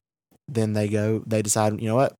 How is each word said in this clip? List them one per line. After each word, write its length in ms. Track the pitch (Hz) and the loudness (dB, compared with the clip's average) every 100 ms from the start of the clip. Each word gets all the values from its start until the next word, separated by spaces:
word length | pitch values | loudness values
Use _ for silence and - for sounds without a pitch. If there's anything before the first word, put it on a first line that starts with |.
| _ _ _ _ - | _ _ _ _ -6
then 240 | 123 110 | -2 0
they 140 | 107 104 | 0 0
go, 340 | 107 107 110 - | 0 0 -2 -2
they 160 | 110 | -2
decide, 380 | 104 113 107 107 | 0 2 2 0
"You 60 | 110 | 0
know 80 | 117 | 0
what? 180 | 143 | 0